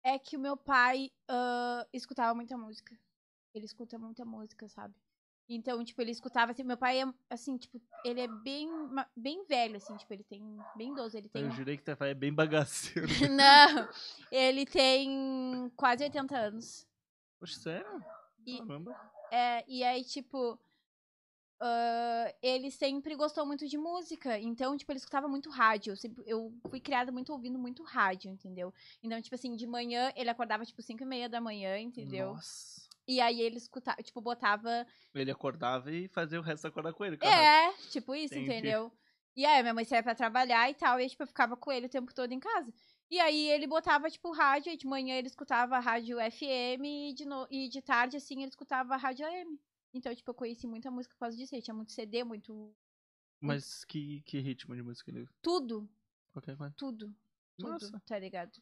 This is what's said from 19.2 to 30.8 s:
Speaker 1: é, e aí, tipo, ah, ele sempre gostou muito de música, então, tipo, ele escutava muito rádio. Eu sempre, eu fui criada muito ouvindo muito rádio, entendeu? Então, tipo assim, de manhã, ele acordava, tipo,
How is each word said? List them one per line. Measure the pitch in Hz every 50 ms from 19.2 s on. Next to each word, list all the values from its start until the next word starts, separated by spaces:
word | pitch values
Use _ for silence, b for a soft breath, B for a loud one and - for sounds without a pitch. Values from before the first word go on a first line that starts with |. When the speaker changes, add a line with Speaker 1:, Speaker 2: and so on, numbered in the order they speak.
| - -
Speaker 1:
é, | 220 247 240 240 240 233 - -
e | 262 247 247
aí, | 247 254 254 254
tipo, | - - 285 254 _ - 269 247 233 - - _ _ _ _ _ _ _ _ _ _ _ _ _ _ _ _ _ _ _ _
ah, | - 240 233 233 233 233 233 233 233 233 233 233 233 196 - _
ele | - 254 254 262 254 277
sempre | - - 302 277 269 285 269 311 302
gostou | 269 302 302 302 330 294
muito | 277 285 277 302
de | 277 294 294
música, | 311 339 349 359 330 320 330 - - 269 226 208
então, | 220 233 233 233 262 262 285
tipo, | 277 - -
ele | 285 262
escutava | - - - 277 285
muito | 294 269 277 277 320
rádio. | 277 254 233 220 220 208 - 214
Eu | 196
sempre, | - - 226 - - -
eu | 220 226 220 226 226 233 240 - -
fui | - 262
criada | - 294 277 247 254 254
muito | 254 254 262 -
ouvindo | 302 262 233 247 254 254
muito | 247 247 254 -
rádio, | 330 - 247 254 208 190 190 185 - 190
entendeu? | 190 190 - 190 185 180 180 185 B B B B B B
Então, | - 226 226 226
tipo | 220 - 254
assim, | 247 - 247 240
de | 220 240
manhã, | 233 240 240 240 240 240 240 254 262 -
ele | - 247 233
acordava, | 233 233 240 220 220 214 233
tipo, | - - -